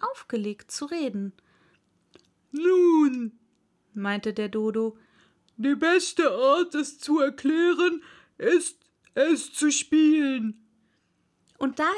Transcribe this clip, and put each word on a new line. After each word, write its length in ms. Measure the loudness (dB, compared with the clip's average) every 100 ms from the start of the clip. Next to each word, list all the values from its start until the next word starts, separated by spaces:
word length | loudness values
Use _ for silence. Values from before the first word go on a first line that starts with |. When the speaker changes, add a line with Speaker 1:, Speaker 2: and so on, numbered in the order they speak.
Speaker 1:
aufgelegt 680 | -8 -10 -8 -6 -6 -10 -12
zu 140 | -12
reden. 480 | -8 -6 -6 -6 -8 -12 _ _ _ _ _ _ _ _ _ _ _
Speaker 2:
"Nun", 840 | -2 2 4 6 6 4 0 -6 -12 _ _ _ _ _
Speaker 1:
meinte 400 | -8 -6 -4 -4
der 140 | -6 -6
Dodo, 500 | -4 -4 -2 -4 -8 _ _ _ _ _ -6
Speaker 2:
"die 180 | -2
beste 560 | 0 2 2 0 0 0
Art, 440 | 2 2 2 0
es 240 | -4 -6 -8
zu 200 | -2 0
erklären, 840 | 0 0 -2 2 2 2 0 -2 -8 -20 _ -6
ist, 420 | 2 2 0 -12 _ _ _
es 380 | -2 0 0 -4
zu 180 | -2 0
spielen." 880 | 0 0 2 4 4 0 -2 -6 -8 _ _ _ _ _ _ _ _ _ -6
Speaker 1:
"Und 220 | -4 -2
da 100 | -2